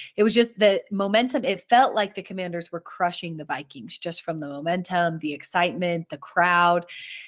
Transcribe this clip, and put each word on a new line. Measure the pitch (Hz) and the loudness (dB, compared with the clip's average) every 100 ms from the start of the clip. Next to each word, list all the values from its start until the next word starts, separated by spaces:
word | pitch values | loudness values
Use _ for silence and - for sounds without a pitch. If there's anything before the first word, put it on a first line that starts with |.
| - - | -8 0
it | |
was | 214 | 4
just | 226 233 - | 4 2 4
the | 208 196 - | 4 4 0
momentum. | 196 196 214 247 294 | -2 0 2 2 0
It | 185 190 - | -2 -4 2
felt | 247 262 | 4 4
like | 214 202 | 2 -2
the | 202 | -4
Commanders | 170 190 180 170 170 | -10 -8 -6 -8 -8
were | 170 | -10
crushing | - - 175 175 170 160 | -10 -2 -2 -2 -8 -10
the | 147 | -8
Vikings | 135 143 135 110 - | -8 -10 -16 -16 -12
just | 170 160 | -8 -8
from | - 160 | -6 -8
the | 147 | -8
momentum, | 143 160 180 180 180 170 165 | -6 -4 -4 -2 0 0 -2
the | 156 | -6
excitement, | 143 - 180 180 165 175 170 165 | -6 -4 0 0 0 -2 -2 -6
the | 151 | -12
crowd. | - - 175 175 175 175 175 - - - | -4 2 4 6 6 4 0 -12 -16 -16